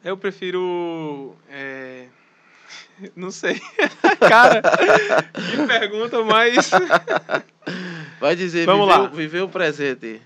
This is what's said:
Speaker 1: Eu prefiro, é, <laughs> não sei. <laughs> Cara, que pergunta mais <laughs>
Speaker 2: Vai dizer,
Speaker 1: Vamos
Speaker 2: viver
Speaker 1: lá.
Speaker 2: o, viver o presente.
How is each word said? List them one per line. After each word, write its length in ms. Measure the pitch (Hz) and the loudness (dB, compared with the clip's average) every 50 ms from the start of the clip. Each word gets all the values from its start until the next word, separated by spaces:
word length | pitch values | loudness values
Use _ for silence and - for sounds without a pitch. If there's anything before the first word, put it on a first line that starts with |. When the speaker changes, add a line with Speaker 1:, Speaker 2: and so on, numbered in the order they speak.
| _ | _
Speaker 1:
Eu 120 | 170 196 | -10 -10
prefiro, 1160 | 190 196 202 185 190 190 185 180 185 185 180 180 175 175 170 165 165 160 151 143 139 139 127 92 _ _ _ | -8 -8 -10 -10 -8 -10 -8 -6 -6 -4 -4 -6 -6 -6 -8 -8 -8 -10 -10 -10 -12 -14 -18 -20 _ _ _
é, 580 | 139 139 139 135 135 135 131 127 127 127 127 127 127 _ _ _ _ _ _ _ _ _ _ | -18 -16 -14 -14 -14 -14 -14 -16 -16 -18 -20 -20 _ _ _ _ _ _ _ _ _ _ _
<laughs> 500 | - - - - _ _ _ 190 - _ | -20 -20 -20 -20 _ _ _ -20 -20 _
não 140 | 175 180 185 | -14 -14 -12
sei. 300 | 196 - - 180 - - - - - - - 294 | -12 -6 -6 -4 -4 -6 -8 -14 -2 -2 -2 -2
<laughs> 300 | - - - 370 392 - | -2 0 2 2 4 6
Cara, 420 | - - 220 226 240 - 247 220 - - - - 339 392 - - - - 131 120 160 - _ | 6 6 8 8 8 8 6 4 2 0 2 2 4 4 4 4 4 2 0 0 -2 -4 _
que 340 | - 170 180 214 269 302 | -12 -10 -6 -4 -4 -2
pergunta 560 | 247 247 226 226 196 208 214 226 233 254 240 220 | 0 0 -2 -2 -4 -6 -6 -6 -4 -4 -4 0
mais 460 | 214 214 220 226 240 247 247 - - - 185 359 330 - 175 - - - - - - - - - | 2 4 4 4 4 2 2 0 2 2 0 2 2 0 0 0 0 -4 -4 -4 -4 -6 -6 -6
<laughs> 800 | _ _ _ _ - 180 185 185 180 175 165 156 143 - - | _ _ _ _ -12 -12 -10 -12 -12 -12 -14 -16 -16 -12 -4
Speaker 2:
Vai 160 | - 143 175 | -2 -2 0
dizer, 300 | 175 185 180 165 170 165 | 0 -4 -4 -2 -2 2
Speaker 1:
Vamos 200 | 165 190 202 202 | 2 2 4 4
Speaker 2:
viver 120 | 196 180 147 | 4 4 4
Speaker 1:
lá. 60 | 131 | 4
Speaker 2:
o, 60 | 131 | 0
viver 300 | 139 160 160 151 156 175 190 | -4 -8 -8 -6 -6 -6 -6
o 60 | 185 | -6
presente. 760 | 165 185 180 156 143 143 147 139 127 123 120 113 110 110 _ | -4 -4 -2 -2 -2 -4 -4 -6 -6 -6 -10 -14 -14 -14 _